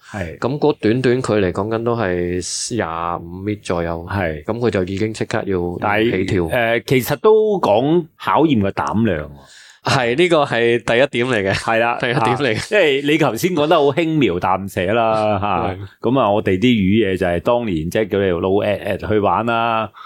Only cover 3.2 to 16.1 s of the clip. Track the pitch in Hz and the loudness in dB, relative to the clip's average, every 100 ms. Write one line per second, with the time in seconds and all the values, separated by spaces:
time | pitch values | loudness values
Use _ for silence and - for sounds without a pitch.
3.2 | 85 90 101 101 - 87 85 85 87 95 | -8 -10 -6 -6 -4 -4 -2 -4 -6 -4
4.2 | 85 76 76 117 120 98 90 98 110 110 | -4 -4 -6 -4 -2 0 -2 -4 -4 -4
5.2 | 117 110 98 92 87 87 104 104 117 95 | -4 -4 -2 -2 -2 -2 0 0 0 0
6.2 | 95 87 82 123 113 117 - 135 113 147 | 0 0 0 0 0 -2 0 0 0 0
7.2 | 214 220 214 196 104 104 139 175 160 - | 4 4 4 2 2 2 4 2 0 -6
8.2 | - 101 160 120 98 - 139 110 113 80 | 0 2 4 2 0 -2 -2 0 0 0
9.2 | 73 71 - - - - - 135 117 131 | -6 -12 -20 -20 -20 -8 -2 0 2 2
10.2 | 180 160 139 120 117 117 - 117 139 117 | 2 2 2 2 2 2 2 2 2 0
11.2 | 127 113 95 98 - 113 117 - 123 123 | 0 0 0 0 0 0 2 0 -2 0
12.2 | 110 104 135 107 - 208 160 135 143 151 | 0 0 0 -2 0 2 2 2 2 2
13.2 | 143 110 180 175 151 175 143 143 160 156 | 2 0 -2 0 2 4 4 2 0 2
14.2 | 113 87 95 95 98 107 90 117 113 110 | 2 2 0 -2 -2 -4 0 0 2 0
15.2 | 107 101 104 90 87 92 101 _ 113 | 0 0 -2 -2 -2 -6 -12 _ -2